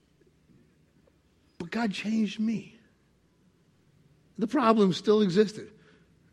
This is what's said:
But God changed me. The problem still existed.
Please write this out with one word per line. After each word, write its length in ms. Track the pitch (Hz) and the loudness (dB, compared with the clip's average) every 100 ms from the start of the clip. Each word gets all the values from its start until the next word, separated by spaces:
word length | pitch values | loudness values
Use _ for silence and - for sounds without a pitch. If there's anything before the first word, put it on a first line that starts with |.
| _ _ _ _ _ _ _ _ _ _ _ _ _ _ _ - | _ _ _ _ _ _ _ _ _ _ _ _ _ _ _ -14
But 120 | 175 | -8
God 220 | 220 233 | -4 -4
changed 460 | 185 202 220 202 - | -4 -4 -2 -4 -4
me. 360 | 220 226 - - _ _ _ _ _ _ _ _ _ _ _ _ _ _ _ - | -4 -4 -8 -20 _ _ _ _ _ _ _ _ _ _ _ _ _ _ _ -8
The 80 | 226 | -4
problem 460 | 302 226 220 196 | 0 4 4 4
still 300 | - - 214 | 2 2 2
existed. 480 | 208 175 214 - - - _ _ _ _ _ | 2 2 0 -2 -18 -20 _ _ _ _ _